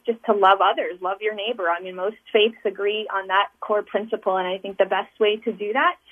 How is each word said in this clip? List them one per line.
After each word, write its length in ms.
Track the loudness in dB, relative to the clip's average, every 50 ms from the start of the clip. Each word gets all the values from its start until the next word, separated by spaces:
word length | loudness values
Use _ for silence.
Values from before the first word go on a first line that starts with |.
| -4
just 180 | -4 -4 -4 0
to 80 | 0 2
love 260 | 4 6 6 6 6 4
others, 360 | 2 2 0 -2 -6 -6 -6
love 180 | -4 -6 -4 -2
your 140 | -4 -6 -4
neighbor. 360 | -4 -6 -6 -6 -4 -2 -2
I 100 | -2 -2 -4
mean, 120 | -10 -8
most 200 | -4 -6 -6 -6 -8 _ 0 2
faiths 240 | 4 4 4 0 -2 -6
agree 420 | -6 -4 -2 -4 -2 -2 -4 -6 -4 -4
on 140 | -6 -2 2
that 200 | 2 2 2 0 _ -12
core 220 | -4 -2 0 -2 -2
principle, 540 | -2 -4 -4 -4 -2 -6 -4 -2 -2 0
and 120 | 0 0 -2
I 100 | -4 -6
think 200 | -6 -10 0 0
the 80 | 0
best 320 | 0 0 -2 -2 -6 _ 0
way 160 | 2 2 2
to 160 | 0 -4 -6 -6
do 200 | -4 -6 -2 0
that, 200 | 2 2 0 0 _ _ -20